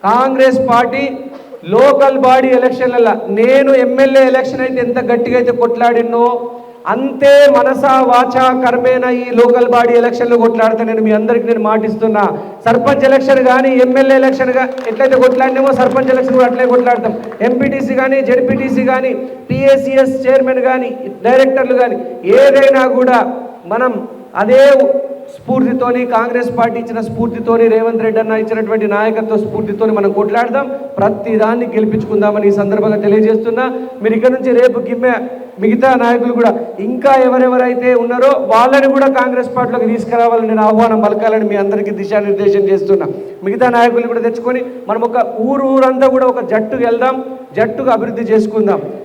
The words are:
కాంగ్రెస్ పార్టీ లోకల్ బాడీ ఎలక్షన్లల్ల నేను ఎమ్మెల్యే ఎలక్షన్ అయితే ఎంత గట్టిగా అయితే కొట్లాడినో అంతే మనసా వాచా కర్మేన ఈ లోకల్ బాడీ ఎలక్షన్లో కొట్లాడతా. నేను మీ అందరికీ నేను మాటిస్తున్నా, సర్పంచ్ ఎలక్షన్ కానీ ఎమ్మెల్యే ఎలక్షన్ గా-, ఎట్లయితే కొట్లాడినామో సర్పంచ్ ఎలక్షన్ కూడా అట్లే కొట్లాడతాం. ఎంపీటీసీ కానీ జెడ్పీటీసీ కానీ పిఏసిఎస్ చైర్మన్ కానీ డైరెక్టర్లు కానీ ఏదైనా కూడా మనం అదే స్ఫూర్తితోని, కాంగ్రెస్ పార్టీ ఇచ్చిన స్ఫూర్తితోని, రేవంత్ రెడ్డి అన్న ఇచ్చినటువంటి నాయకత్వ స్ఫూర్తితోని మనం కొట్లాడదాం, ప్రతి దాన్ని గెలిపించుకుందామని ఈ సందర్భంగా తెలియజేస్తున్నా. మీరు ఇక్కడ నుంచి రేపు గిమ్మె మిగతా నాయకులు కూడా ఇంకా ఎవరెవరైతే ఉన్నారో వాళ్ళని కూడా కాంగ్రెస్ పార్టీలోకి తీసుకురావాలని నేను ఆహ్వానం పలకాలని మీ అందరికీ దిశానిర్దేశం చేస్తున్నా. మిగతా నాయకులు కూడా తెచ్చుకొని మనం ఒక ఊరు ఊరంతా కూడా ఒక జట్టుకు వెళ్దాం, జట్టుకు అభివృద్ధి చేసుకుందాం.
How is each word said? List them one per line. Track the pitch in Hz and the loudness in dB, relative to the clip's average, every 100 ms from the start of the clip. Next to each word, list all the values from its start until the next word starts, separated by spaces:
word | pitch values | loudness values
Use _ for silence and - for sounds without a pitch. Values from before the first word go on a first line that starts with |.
| 190 | 2
కాంగ్రెస్ | 233 262 262 262 254 262 | 2 0 2 2 2 2
పార్టీ | 233 247 269 277 262 - - - - 165 | 0 0 -4 -6 -8 -14 -18 -20 -18 -2
లోకల్ | 214 277 277 277 269 | 2 4 4 2 2
బాడీ | 254 262 262 254 | 2 4 4 2
ఎలక్షన్లల్ల | 254 254 254 240 226 196 - 202 | 2 0 -2 2 0 0 -4 0
నేను | 233 269 269 269 | 2 4 4 2
ఎమ్మెల్యే | 247 262 269 269 262 | 2 2 2 4 4
ఎలక్షన్ | 254 262 262 | 2 -2 -4
అయితే | 254 254 | -4 -4
ఎంత | 240 247 247 | -4 -4 -2
గట్టిగా | 233 240 247 | -2 0 0
అయితే | 247 240 | 0 0
కొట్లాడినో | 233 233 233 233 233 233 240 240 240 - - - - | -2 0 0 0 -2 0 0 -2 -8 -14 -18 -14 -6
అంతే | 226 269 262 277 285 285 285 | -4 -4 2 4 6 6 4
మనసా | 285 262 262 262 254 | 2 0 2 2 4
వాచా | 247 247 254 262 254 | 2 2 2 0 2
కర్మేన | 247 240 247 254 254 247 | 0 0 0 0 0 -2
ఈ | 240 233 | -2 2
లోకల్ | 240 240 240 | 4 4 2
బాడీ | 240 240 240 | 2 4 2
ఎలక్షన్లో | 240 240 240 240 | 2 0 0 2
కొట్లాడతా. | 226 226 220 220 226 | 2 2 0 0 -2
నేను | 220 214 | -2 0
మీ | 214 | 0
అందరికీ | 220 233 233 | 0 0 0
నేను | 226 214 | -2 0
మాటిస్తున్నా, | 220 220 - 226 208 190 151 - - - | 0 -2 -2 -2 0 0 -2 -12 -6 0
సర్పంచ్ | 240 277 277 262 | 0 2 2 2
ఎలక్షన్ | 269 262 269 254 | 2 2 2 4
కానీ | 254 269 262 247 | 2 2 2 2
ఎమ్మెల్యే | 262 269 269 | 2 4 4
ఎలక్షన్ | 269 262 262 254 | 2 0 -2 0
గా-, | 262 - 226 | -2 -6 -8
ఎట్లయితే | 220 269 254 | -2 0 2
కొట్లాడినామో | 254 247 262 262 269 262 | 2 2 0 0 0 2
సర్పంచ్ | 254 262 262 | 0 0 0
ఎలక్షన్ | 254 262 254 | 0 2 2
కూడా | 247 | 2
అట్లే | 247 254 | 0 0
కొట్లాడతాం. | 247 247 240 220 - - - 226 | 2 2 0 -2 -6 -10 -4 -2
ఎంపీటీసీ | 247 - 269 262 262 | 0 -2 -2 -2 -2
కానీ | 262 269 - | 0 0 2
జెడ్పీటీసీ | 247 - 262 269 - 254 | 0 0 -2 -2 -2 0
కానీ | 262 262 - - - - | 0 -2 -4 -8 -14 -8
పిఏసిఎస్ | 262 269 269 269 269 262 262 | 0 2 2 2 2 2 0
చైర్మన్ | 254 269 262 254 247 | 0 2 2 0 0
కానీ | 262 240 - - - 214 | -2 -4 -8 -12 -4 0
డైరెక్టర్లు | 262 269 269 254 254 | 2 2 0 0 0
కానీ | 247 - - - 180 240 | 0 -2 -8 -8 2 4
ఏదైనా | 277 269 269 269 262 254 | 6 6 4 4 2 2
కూడా | 254 247 254 254 - - 170 | 2 2 0 -6 -12 -16 -8
మనం | 220 254 208 - - - - | -2 -2 -4 -10 -16 -12 -4
అదే | 220 262 277 262 277 - - - - | 2 6 6 4 2 0 -4 -12 -16
స్ఫూర్తితోని, | - - 262 262 254 247 247 240 | -18 -4 -2 0 -2 -2 -2 -2
కాంగ్రెస్ | 233 240 247 240 240 | -2 0 -2 -4 -2
పార్టీ | 233 233 | -2 -2
ఇచ్చిన | 233 226 214 | -8 -8 -8
స్ఫూర్తితోని, | 220 233 233 233 226 226 | -6 -6 -4 -2 2 4
రేవంత్ | 220 226 226 | 2 0 -2
రెడ్డి | 220 220 | -2 -2
అన్న | 220 220 | -2 -2
ఇచ్చినటువంటి | 220 220 214 220 208 | -2 -4 -2 -2 -2
నాయకత్వ | 202 220 220 220 214 | 0 -2 -2 -2 -2
స్ఫూర్తితోని | 202 214 208 202 220 214 | -2 -6 -6 -2 -2 0
మనం | 196 202 | 0 0
కొట్లాడదాం, | 202 233 240 262 277 277 - - | -2 -2 -2 -2 -4 -8 -10 -4
ప్రతి | 202 - 233 220 | -2 -2 -4 -2
దాన్ని | 220 240 233 | 0 -2 -2
గెలిపించుకుందామని | 220 214 214 208 214 208 208 202 | -2 -2 -2 -2 0 0 0 0
ఈ | 202 | 0
సందర్భంగా | 202 208 214 208 | -2 0 0 0
తెలియజేస్తున్నా. | 208 214 214 220 226 233 254 254 - - | 2 2 2 0 -2 -2 -4 -6 -12 -6
మీరు | 208 220 | -2 0
ఇక్కడ | 247 254 | 0 0
నుంచి | 262 240 | 0 2
రేపు | 247 - - | 2 0 -6
గిమ్మె | 233 254 226 247 - - - | -2 -2 -2 -6 -12 -16 -4
మిగతా | 214 247 269 254 | -2 2 2 2
నాయకులు | 233 240 240 233 | 2 0 0 0
కూడా | 226 - - - 220 | 0 0 -8 -8 -8
ఇంకా | 254 277 269 254 | -2 2 4 4
ఎవరెవరైతే | 254 254 247 247 247 247 247 | 2 2 2 0 0 0 0
ఉన్నారో | 240 247 262 277 - | 0 0 2 2 2
వాళ్ళని | 233 254 269 269 | 2 4 4 2
కూడా | 269 277 262 | 2 2 0
కాంగ్రెస్ | 247 247 240 254 | -2 -2 -4 -4
పార్టీలోకి | 247 247 220 | -2 -2 -2
తీసుకురావాలని | 220 - 240 233 226 226 | -2 -2 0 2 2 0
నేను | 220 214 | 0 2
ఆహ్వానం | 220 226 214 | 2 2 2
పలకాలని | 214 214 226 220 208 | 0 0 0 0 0
మీ | 202 | -2
అందరికీ | 202 208 202 196 | -2 -2 -4 -6
దిశానిర్దేశం | 196 208 202 196 202 196 196 | -4 -2 -2 0 0 2 0
చేస్తున్నా. | 190 - 190 160 - - - 185 | 0 0 -2 -2 -8 -12 -10 -6
మిగతా | 226 247 240 | 0 0 2
నాయకులు | 240 233 233 | 2 0 -2
కూడా | 233 233 | -2 -4
తెచ్చుకొని | 226 240 247 247 - - | -4 -4 -4 -6 -12 -6
మనం | 226 233 | -4 -2
ఒక | 240 156 214 240 | -2 -2 -2 -2
ఊరు | 269 269 | -2 0
ఊరంతా | 269 262 254 269 | 2 2 2 2
కూడా | 254 254 | 2 0
ఒక | 247 196 | -2 -2
జట్టుకు | 214 220 262 240 | -4 -2 -2 -2
వెళ్దాం, | 233 254 262 262 - - 190 | 0 -2 -4 -10 -14 -10 -6
జట్టుకు | 220 247 262 226 | -6 -4 -2 -2
అభివృద్ధి | 233 - 226 | -4 -6 -2
చేసుకుందాం. | 220 214 220 202 180 - - | 0 0 -2 -2 -2 -6 -14